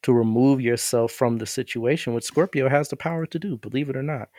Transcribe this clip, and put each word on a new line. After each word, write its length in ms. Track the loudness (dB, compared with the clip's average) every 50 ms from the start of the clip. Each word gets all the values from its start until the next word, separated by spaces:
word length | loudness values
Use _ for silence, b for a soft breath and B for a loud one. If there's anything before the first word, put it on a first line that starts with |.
| 4
to 100 | 4 4
remove 480 | 4 4 4 4 4 6 4 4 4
yourself 500 | 2 0 0 0 -2 0 2 2 0 0
from 260 | 0 0 0 2 2 0
the 80 | -4
situation, 680 | -6 -6 -6 -6 -6 -6 -2 0 0 0 0 -2 -4 -4
which 100 | -4 -4
Scorpio 440 | -2 0 0 0 2 0 0 2 2
has 200 | 2 2 0 0
the 60 | -6
power 300 | -6 -6 -4 -4 -4 -6 -6
to 120 | -6 -8
do, 180 | -6 -6 -8 -8
believe 320 | -10 -6 -4 -4 -4 -4
it 60 | -4
or 80 | -4 -4
not. 260 | -4 -6 -6 -8 -12 b